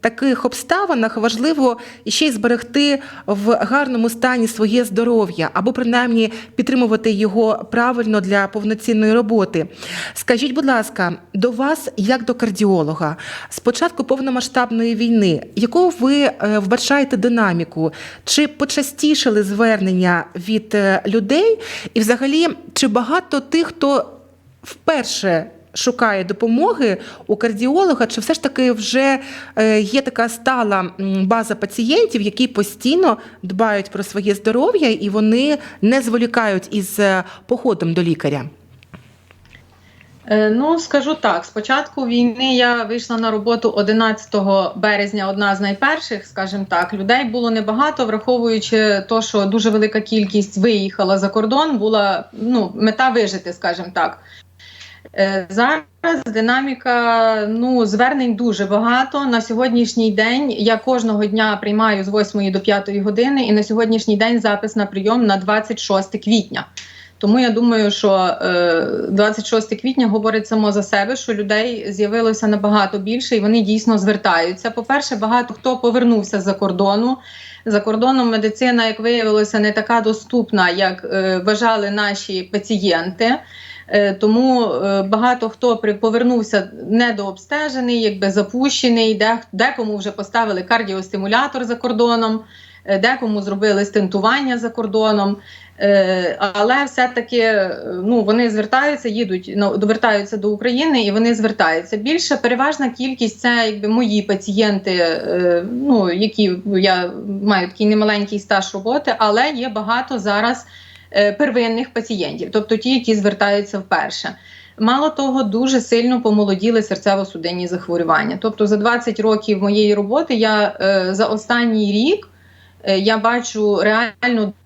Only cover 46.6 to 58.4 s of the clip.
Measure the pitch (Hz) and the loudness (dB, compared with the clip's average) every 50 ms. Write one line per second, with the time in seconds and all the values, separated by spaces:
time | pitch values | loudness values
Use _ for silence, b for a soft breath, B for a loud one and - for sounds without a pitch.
46.6 | 196 - - 170 175 175 214 196 190 196 240 262 285 233 214 247 240 233 226 220 | -4 -2 0 -2 0 -2 -4 -6 0 0 0 0 0 -2 -2 -2 -2 0 0 0
47.6 | 214 202 214 240 285 302 302 - 254 220 214 214 - 254 254 240 233 233 226 220 | -2 -2 0 0 0 0 0 -2 -2 -2 -2 -2 0 0 0 0 2 0 0 0
48.6 | 214 - 226 214 214 214 202 196 196 - 226 226 220 - - 208 196 196 196 226 | 0 0 2 2 4 4 2 0 0 -2 -2 -2 -2 0 0 0 0 2 0 2
49.6 | 202 226 214 214 214 214 214 220 214 - 220 220 208 190 208 208 196 196 - 196 | 2 2 2 2 2 2 0 -2 -2 0 0 0 0 2 0 0 0 0 -2 0
50.6 | 190 240 220 202 190 196 - - 190 180 196 190 190 196 190 220 214 220 254 277 | 2 2 2 2 -2 -4 -2 -2 0 0 2 0 0 0 0 -2 0 0 0 0
51.6 | 311 320 277 214 202 220 220 214 202 196 190 - - - - - 220 233 254 233 | 2 0 0 0 0 0 2 2 2 0 0 -2 -6 -10 -12 -8 -4 0 0 0
52.6 | 196 180 - - 214 220 214 - 262 262 233 240 214 185 190 190 - 175 170 - | 0 -2 -2 0 0 0 2 2 0 2 2 2 0 0 -2 -6 -8 -10 -10 -6
53.6 | - 170 170 180 185 - - - - - - B B B B B B _ _ B | -4 -4 -4 -4 -8 -8 -4 -4 -4 -4 -4 B B B B B B _ _ B
54.6 | B B B B B B B B B - - - 196 196 196 190 180 170 190 214 | B B B B B B B B B -12 -2 -2 0 0 0 -4 -4 -4 0 0
55.6 | 240 269 311 320 311 _ _ _ - 339 330 269 269 233 208 220 220 233 247 262 | 2 2 0 -2 -4 _ _ _ -2 -2 -2 -2 -4 -4 -2 -2 0 2 0 0
56.6 | 269 277 254 247 - 254 240 240 240 233 226 226 226 226 220 214 214 208 220 226 | 0 -4 -6 -6 -2 -2 0 2 2 2 2 4 4 2 2 0 -2 -2 -2 -2
57.6 | 240 254 254 247 226 202 196 208 247 262 294 277 254 240 226 196 | 0 0 2 2 2 0 2 2 2 2 2 0 0 -2 -2 0